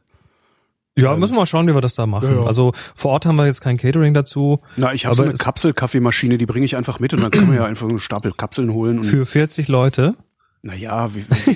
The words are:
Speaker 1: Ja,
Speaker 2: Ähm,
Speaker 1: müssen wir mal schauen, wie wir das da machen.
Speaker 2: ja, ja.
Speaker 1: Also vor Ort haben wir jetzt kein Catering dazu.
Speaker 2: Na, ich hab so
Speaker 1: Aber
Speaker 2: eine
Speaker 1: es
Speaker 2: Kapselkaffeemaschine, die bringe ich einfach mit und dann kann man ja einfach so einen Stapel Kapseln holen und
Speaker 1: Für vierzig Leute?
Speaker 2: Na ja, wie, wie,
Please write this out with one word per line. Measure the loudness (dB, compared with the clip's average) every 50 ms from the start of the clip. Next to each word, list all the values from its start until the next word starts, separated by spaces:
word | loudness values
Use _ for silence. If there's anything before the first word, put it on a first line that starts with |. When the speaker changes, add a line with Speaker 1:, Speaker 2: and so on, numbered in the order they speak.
| _ _ _ _ _ _ _ _ _ _ _ _ _ _ _ _ _ _ 2 2
Speaker 1:
Ja, | 2 4 4
Speaker 2:
Ähm, | 0
Speaker 1:
müssen | 0 0 2
wir | 0
mal | 0
schauen, | 2 2 2 2 4
wie | 2
wir | 2
das | 0 0 -2
da | -2 -2
machen. | -2 -2 -2 0 0
Speaker 2:
ja, | 2 2
ja. | 2
Speaker 1:
Also | 0 2 2 2 2 0 -2 -14 -18 -14
vor | -6 -2 0
Ort | 0 0 2
haben | 2 2
wir | 4 2
jetzt | 2 0 -2
kein | -2 -2 -2 0
Catering | 0 0 2 4 4 4 4
dazu. | 2 0 0 -2 -2 0 0 0 -2 _ -8 -4
Speaker 2:
Na, | -2 -2 0
ich | -2 -2 0
hab | 0 2
so | 2
Speaker 1:
Aber | 2 0
Speaker 2:
eine | 0
Speaker 1:
es | -2
Speaker 2:
Kapselkaffeemaschine, | -4 -4 -4 0 0 0 0 0 -4 -2 0 0 0 0 0 0 0 0 0 0
die | 0
bringe | -2 -2 -2 -2
ich | -2 -2
einfach | -4 -6 -6 -6 -4
mit | -4 -2 0
und | 0
dann | 0 2
kann | 2 4 4
man | 4 4
ja | 2 0
einfach | -2 -4 -6 -4
so | -4
einen | -4 -4
Stapel | -6 -6 -8 -4 -4 -6 -6
Kapseln | -6 -8 -8 -4 -4 -2 -2 -2
holen | -2 -2 -2 -2 0
und | 0
Speaker 1:
Für | 2 2 2 0
vierzig | 0 0 0 0 0 -2 -6 -2 0
Leute? | 2 2 2 2 2 2 0 0 0 _ -12 _ _ _ _ _ _ _ -18
Speaker 2:
Na | -16 -14
ja, | -12 -10 -8 -6 -4 -4 -6 -6
wie, | -8 -4 -2
wie, | -2 0 2 0 0